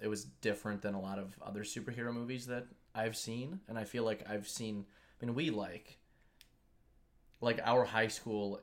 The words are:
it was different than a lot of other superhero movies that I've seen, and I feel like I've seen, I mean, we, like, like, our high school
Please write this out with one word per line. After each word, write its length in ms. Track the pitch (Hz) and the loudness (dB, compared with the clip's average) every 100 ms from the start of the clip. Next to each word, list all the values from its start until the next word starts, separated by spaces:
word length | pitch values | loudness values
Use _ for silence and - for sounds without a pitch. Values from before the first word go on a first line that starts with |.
it 60 | 107 | -2
was 160 | 107 - | -2 -4
different 560 | - 110 101 107 101 | -2 0 2 0 -2
than 140 | 104 98 | 0 -2
a 40 | |
lot 200 | 95 98 | -2 -4
of 180 | 95 - - | -6 -8 -8
other 160 | 101 | -6
superhero 480 | 107 127 98 117 120 | -4 -6 -6 -4 -2
movies 360 | 120 120 127 123 | -2 -2 -4 -4
that 180 | 120 120 - - 113 | -4 -6 -14 -8 -2
I've 200 | 113 110 | 0 0
seen, 440 | - 117 135 185 - | -4 -4 -4 -6 -6
and 100 | 113 | -4
I 60 | |
feel 200 | 101 120 | -2 0
like 240 | 113 107 - | 2 0 -2
I've 200 | 104 101 | -4 -2
seen, 400 | - 110 104 98 - - - | -4 -4 -4 -6 -14 -20 -6
I 40 | 120 | -2
mean, 80 | 120 | 2
we, 160 | 160 | 2
like, 480 | 107 92 87 - - _ _ _ - - _ _ - - - - - - - | 0 -2 -6 -14 -20 _ _ _ -20 -20 _ _ -20 -20 -20 -20 -20 -20 0
like, 180 | 120 113 | 2 4
our 220 | 117 123 - | 6 6 6
high 220 | 110 110 | 4 4
school 520 | - 117 104 101 104 | 2 0 2 2 -2